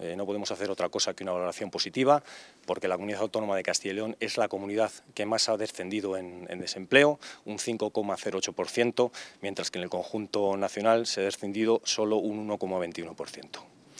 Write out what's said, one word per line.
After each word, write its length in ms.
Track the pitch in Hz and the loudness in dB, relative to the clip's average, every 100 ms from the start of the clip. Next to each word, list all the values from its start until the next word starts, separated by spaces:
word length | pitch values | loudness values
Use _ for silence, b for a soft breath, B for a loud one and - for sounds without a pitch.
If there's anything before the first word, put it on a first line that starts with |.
eh, 160 | 85 90 | -6 -4
no 100 | 98 | -2
podemos 240 | 101 101 | -2 -4
hacer 180 | 95 98 | -4 -4
otra 200 | 95 87 | -2 -2
cosa 260 | 101 98 | 0 -2
que 80 | 92 | -2
una 80 | 95 | -2
valoración 400 | 90 90 - 98 | -2 -2 -4 -6
positiva, 540 | - 98 127 131 147 - B B B - | -4 -2 2 6 4 2 B B B -6
porque 220 | 90 95 | -2 0
la 80 | 90 | -2
Comunidad 240 | 101 98 | -2 -2
Autónoma 340 | 110 110 104 | -2 -2 0
de 80 | 95 | 0
Castilla 300 | 92 87 98 | 0 -2 -2
y 20 | |
León 220 | 98 110 - | -2 -4 -4
es 180 | 107 - | -4 0
la 120 | 104 | 0
comunidad 420 | 98 98 104 107 - - | -2 -2 2 0 -2 -12
que 120 | - 104 | -4 0
más 220 | 110 - | 2 2
ha 80 | 107 | 2
descendido 600 | 107 - 92 104 98 95 | -2 -4 -4 -2 0 -2
en, 320 | 90 90 87 | -4 -10 -8
en 80 | 90 | -8
desempleo, 640 | - 95 92 135 147 147 B B | -6 -6 4 8 8 4 B B
un 160 | - 104 | -10 -6
cinco 300 | - 113 107 | -2 0 0
coma 260 | - 101 92 | 0 0 -2
cero 200 | 104 92 | -2 -2
ocho 140 | - | -2
por 160 | 87 87 | -2 -2
ciento, 440 | - 120 120 123 B B B | 2 2 4 2 B B B
mientras 280 | 98 98 90 | -8 -4 -4
que 80 | 90 | -4
en 60 | |
el 60 | 90 | -2
conjunto 680 | 90 90 107 101 104 101 98 | -4 -2 -4 -2 2 2 2
nacional 500 | 98 104 110 113 117 | 0 2 6 6 4
se 140 | - | 0
ha 40 | |
descendido 560 | 98 - 101 101 110 113 | 0 0 -4 2 4 4
solo 320 | - - 107 107 | 2 0 2 2
un 240 | 104 107 | 2 -2
uno 180 | 107 104 | -2 -2
coma 220 | 92 92 | -2 -2
veintiuno 340 | 85 85 82 | -2 -6 -8
por 160 | 78 78 | -8 -10
ciento. 340 | - - - - - - | -12 -14 -16 -16 -20 -18